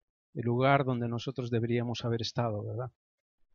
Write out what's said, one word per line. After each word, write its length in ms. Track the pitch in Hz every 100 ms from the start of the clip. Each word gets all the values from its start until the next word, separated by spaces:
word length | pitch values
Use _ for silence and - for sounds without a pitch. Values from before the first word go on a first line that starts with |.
| _ _ _
el 120 | 147 120
lugar 400 | 120 131 139 131
donde 240 | 120 117
nosotros 420 | 117 - 131 120
deberíamos 540 | 120 117 120 120 117 120
haber 160 | 117
estado, 420 | 110 - 120 104
¿verdad? 300 | 110 110 127 _ _ _ _ _ _